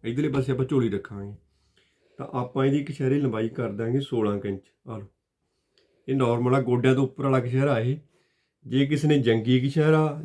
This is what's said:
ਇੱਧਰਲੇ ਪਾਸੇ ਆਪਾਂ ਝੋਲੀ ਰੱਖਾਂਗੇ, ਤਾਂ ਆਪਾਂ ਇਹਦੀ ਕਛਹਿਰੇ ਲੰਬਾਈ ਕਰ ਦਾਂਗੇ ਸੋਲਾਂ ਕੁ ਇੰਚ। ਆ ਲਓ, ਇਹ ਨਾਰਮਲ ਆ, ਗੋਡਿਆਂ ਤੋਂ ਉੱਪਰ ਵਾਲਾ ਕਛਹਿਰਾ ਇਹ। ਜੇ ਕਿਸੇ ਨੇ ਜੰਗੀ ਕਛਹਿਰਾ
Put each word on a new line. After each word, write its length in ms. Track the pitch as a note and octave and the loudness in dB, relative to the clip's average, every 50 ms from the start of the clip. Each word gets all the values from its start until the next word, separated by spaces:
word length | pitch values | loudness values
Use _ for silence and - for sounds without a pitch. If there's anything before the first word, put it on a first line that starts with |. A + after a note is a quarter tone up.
| - | -6
ਇੱਧਰਲੇ 240 | A#2 A#2 B2+ D3 C3+ | -6 -4 -2 -2 0
ਪਾਸੇ 240 | C3 C#3 B2+ C3 C3 | 0 -2 0 -2 -2
ਆਪਾਂ 120 | B2 C3 | -2 -2
ਝੋਲੀ 240 | B2+ D3+ C3+ A#2+ A2+ | 0 0 0 0 0
ਰੱਖਾਂਗੇ, 460 | F#2+ G2 - - G#2 G2+ G2 G2+ G2+ - _ _ _ _ _ _ _ _ _ _ _ _ _ _ _ - | -2 -4 -6 -8 -12 -12 -12 -12 -14 -16 _ _ _ _ _ _ _ _ _ _ _ _ _ _ _ -14
ਤਾਂ 80 | C#3 - - | -14 -8 -6
ਆਪਾਂ 340 | B2+ B2 B2 - C3+ C3 | -6 -6 -4 -2 0 2
ਇਹਦੀ 180 | C3+ C#3 D3 C#3+ | 2 2 0 -2
ਕਛਹਿਰੇ 360 | - C#3 - C#3 C3 C3+ C#3+ | -4 -6 -4 0 0 0 2
ਲੰਬਾਈ 280 | C#3+ C3 A2 A2 A2+ A2+ | 0 0 -2 -2 -4 -4
ਕਰ 240 | - - - - G2+ | -4 -4 -6 -6 -4
ਦਾਂਗੇ 280 | G#2 A2+ A2+ B2 C#3 | -4 -4 -2 -2 -2
ਸੋਲਾਂ 380 | C#3 - C3+ A#2 G#2+ G#2 G#2 G2+ | -2 -2 -2 0 0 0 0 -2
ਕੁ 100 | G2 G#2 | -4 -6
ਇੰਚ। 140 | G2 F#2+ _ _ _ _ _ C3 | -6 -8 _ _ _ _ _ -14
ਆ 100 | A2+ G#2+ | -14 -14
ਲਓ, 80 | G#2+ G2 _ _ _ _ _ _ _ _ _ _ _ _ _ _ _ _ _ _ _ - | -14 -18 _ _ _ _ _ _ _ _ _ _ _ _ _ _ _ _ _ _ _ -4
ਇਹ 60 | C3+ | 0
ਨਾਰਮਲ 400 | C3+ C3 A#2 A#2 A#2 B2 B2 C3 | 2 2 2 2 2 2 2 2
ਆ, 60 | C#3 | 2
ਗੋਡਿਆਂ 340 | B2+ A#2+ B2 A#2+ A#2+ C3 C3 | 2 2 0 2 4 4 4
ਤੋਂ 100 | C3 C3+ | 4 2
ਉੱਪਰ 200 | C3 - - C#3 | -2 -2 -4 -2
ਵਾਲਾ 160 | C#3 C3 C3 | 0 0 0
ਕਛਹਿਰਾ 400 | A#2+ A#2+ A#2+ C3 C#3 D3 D3 A2+ | 0 0 -2 0 0 2 0 0
ਇਹ। 160 | A2 B2 C#3 D#3 - _ _ _ _ _ _ _ _ _ _ _ _ | 0 -2 -4 -4 -8 _ _ _ _ _ _ _ _ _ _ _ _
ਜੇ 200 | - B2 C3 C#3 | -4 0 0 2
ਕਿਸੇ 220 | C#3 D3+ C#3+ D3+ D3+ | 2 0 0 2 4
ਨੇ 100 | D3+ C#3+ | 4 4
ਜੰਗੀ 420 | B2 A#2 A2+ A2 G#2+ A#2 B2+ B2+ | 4 4 2 2 4 2 2 2
ਕਛਹਿਰਾ 640 | B2 C#3 C#3 D#3+ D3+ D#3 D#3 D#3 D#3 D#3 D3 D#3 - | 2 0 0 2 4 4 4 4 2 0 -2 -6 -10